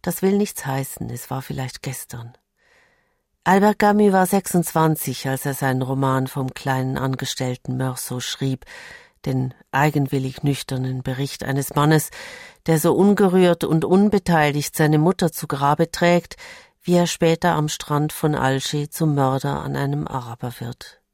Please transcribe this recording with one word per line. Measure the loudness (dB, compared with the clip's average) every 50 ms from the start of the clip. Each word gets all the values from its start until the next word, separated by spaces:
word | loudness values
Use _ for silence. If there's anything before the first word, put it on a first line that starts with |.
Das | -6 -6 -6 0 0
will | 2 2 2
nichts | 0 -2 -4 -10 -6
heißen, | -4 -4 -4 -6 -8 -10 -10 -10 -10
es | -10 -12 -10 -8
war | -8 -8 -8
vielleicht | -10 -10 -8 -8 -10 -10 -10 -10
gestern. | -10 -10 -10 -14 _ -14 -16 -16 -16 -18 _ _ _ _ _ _ _ _ _ _ _ _ _ _ _ _ _ _ _ _ _ _
Albert | 4 4 6 6 4 4 _
Camus | 2 4 4 6 4 6 6
war | 4 4
sechsundzwanzig, | 4 2 0 0 2 0 0 0 2 0 2 2 2 2 0 -2 -6 -8 -6 -4 -4
als | -4 -4 -4
er | -6 -6
seinen | -2 -2 0 0 0 -2
Roman | -2 -2 0 0 0 2 0 -2 -2
vom | -4 -6 -6 -6 -6
kleinen | -6 -4 -2 -2 -2 -2 -2 -4
Angestellten | -4 -2 -4 -4 -4 -6 -8 -6 -6 -4 -6 -6 -6 _ -6 -4
Meursault | -4 -4 -4 -4 -6 -8 -8 -8 -8 -6
schrieb, | -8 -6 -4 -2 -4 -4 -4 -8 -18 -20 -20 -20 -20 -20 -20 -20 _ _ _ -6
den | -4 -2 -2 -2 -4 -8 _ -18 _
eigenwillig | 0 2 2 2 2 0 -2 0 -2 -4 -4 -4 -8 -4 -2
nüchternen | -2 -2 -2 -4 -6 -6 -4 -4 -4 -6 -6 -6
Bericht | -6 -4 -4 -6 -8 -8 -10 -6
eines | -4 -2 -2 -4 -2 0
Mannes, | 2 4 4 4 4 2 -2 -12 -16 -18 -18 -18 -18 -20 -20 -20 _ _
der | 0 0 2
so | 4 2 4
ungerührt | 4 4 4 6 4 4 4 6 6 6 6 4 2 0
und | 0 0 0 2
unbeteiligt | 4 4 4 4 4 2 0 _ 2 2 4 4 2 2 0 -4 -4 0
seine | 2 2 4 4 4
Mutter | 4 4 2 2 0 -2
zu | -2 -4 -8
Grabe | -6 -4 0 2 2 2 2 0 -2
trägt, | 0 0 2 4 4 2 2 -2 -20 -20 -20 -20 -20 -20 -20 _ _ _
wie | _ 2 2
er | 2 2 2
später | 0 0 2 2 2 2 2 0 2
am | 2 0 -2
Strand | -4 -8 -6 -2 -2 0 0 -2 -4
von | -2 -2 -2 0
Alger | 0 0 0 0 0 -2 -4 -4 -4 -6 -6
zum | -4 -2 0 0 2
Mörder | 2 2 2 0 0 -2 -2 -4 -4
an | -6 -6 -4
einem | -4 -4 -2 -2 -4 -4
Araber | -6 -6 -8 -8 -8 -12 -10 -10 -10 -10 -10
wird. | -10 -12 -12 _ -16 -20 -20 _ _ _